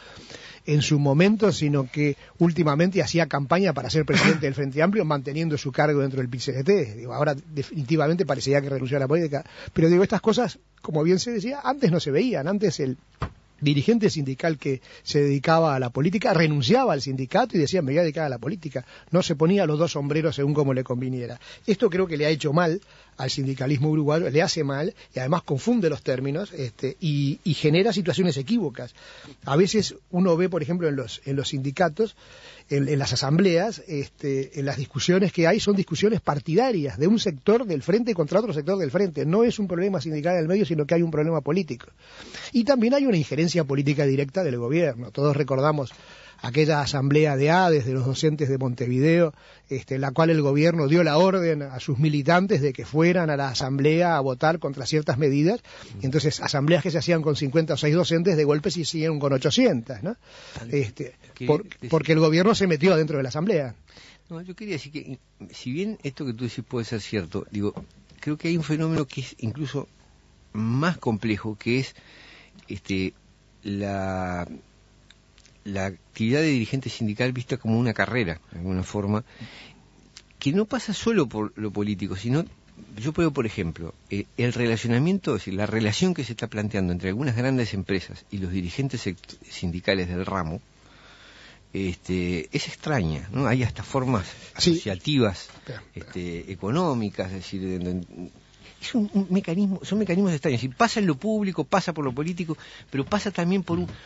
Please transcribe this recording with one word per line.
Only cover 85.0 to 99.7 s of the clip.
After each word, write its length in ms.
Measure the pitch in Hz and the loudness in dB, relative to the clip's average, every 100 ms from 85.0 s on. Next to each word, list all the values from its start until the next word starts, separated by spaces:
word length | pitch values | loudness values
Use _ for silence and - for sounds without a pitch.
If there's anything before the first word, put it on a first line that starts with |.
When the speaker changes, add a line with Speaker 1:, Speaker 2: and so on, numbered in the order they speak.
| 160 190 165 104 | 2 0 -2 -4
Speaker 2:
es 60 | |
decir, 140 | - 95 | -4 -4
la 100 | 104 | -2
relación 480 | 110 104 - 185 | 0 0 0 0
que 100 | 170 | -2
se 100 | 120 | -6
está 140 | 113 113 | -8 -8
planteando 460 | 107 104 101 92 | -6 -4 -2 -2
entre 160 | 87 95 | -2 -4
algunas 260 | 104 143 117 | -2 -2 -2
grandes 380 | 127 131 107 | 0 0 -2
empresas 520 | 98 90 95 - - - | -4 -4 -4 -4 -18 -12
y 60 | 101 | -8
los 140 | 90 | -4
dirigentes 540 | 92 87 - 135 120 101 | -4 -6 -4 -6 -4 -8
sect-, 320 | 87 - - - | -8 -16 -20 -18
sindicales 580 | - 90 87 101 98 90 | -8 -6 -4 0 0 0
del 180 | 90 95 | -4 -4
ramo, 360 | 95 80 87 - _ - - - - - - - - _ | -4 -4 -8 -12 _ -20 -20 -20 -20 -20 -20 -20 -20 _
este, 760 | 95 95 87 - 92 90 87 - | -6 -6 -6 -4 -2 -2 -4 -4
es 160 | 87 - | -6 -6
extraña, 600 | - 160 135 82 76 92 | -8 -4 -2 0 -4 -6
¿no? 160 | 117 131 | -2 0
Hay 160 | 127 | 0
hasta 200 | 117 - | 0 -4
formas 440 | - 135 127 113 - - - - | -6 -4 0 -2 -4 -14 -16 -2
Speaker 1:
Sí. 140 | 180 | 0
Speaker 2:
asociativas, 800 | 165 214 92 - 143 107 90 - - | 2 -2 -6 -2 2 2 0 -14 -20
Speaker 1:
Espera, 260 | - 113 - | -16 -16 -16
espera. 180 | - - | -18 -14
Speaker 2:
este, 460 | 90 90 85 87 | -10 -8 -8 -10
económicas, 760 | 92 98 156 175 120 104 - 90 | -8 -4 0 0 -2 -4 -4 -6
es 80 | 95 | -8
decir, 260 | - 98 | -10 -8
en, 240 | 92 92 90 | -6 -4 -4
en, 440 | 90 - - 90 - _ - - - | -6 -8 -14 -16 -18 _ -20 -20 -16
es 140 | - | -4
un, 160 | 240 208 | -2 0
un 140 | 196 185 | -2 0
mecanismo, 480 | 190 180 170 202 | -2 0 -2 0